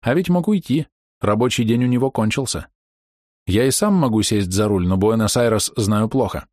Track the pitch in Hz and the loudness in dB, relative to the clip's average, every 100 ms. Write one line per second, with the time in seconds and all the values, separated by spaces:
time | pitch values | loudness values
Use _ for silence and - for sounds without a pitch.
0 | - 143 180 175 170 208 - 135 151 _ | 0 -2 0 0 2 -2 0 -4 -4 _
1 | _ _ 101 104 123 - 113 120 127 123 | _ _ -2 0 0 0 0 0 0 0
2 | 131 123 110 123 127 78 - _ _ _ | 0 0 -2 -2 -4 -8 -10 _ _ _
3 | _ _ _ _ - 98 131 131 208 190 | _ _ _ _ -2 0 2 0 0 2
4 | 139 110 101 107 95 95 107 101 90 95 | 2 0 0 0 0 0 0 2 2 2
5 | 104 113 107 123 120 110 - - 104 107 | 2 2 0 2 2 0 -2 -2 0 0
6 | 110 135 104 73 - | 0 0 -2 -4 -12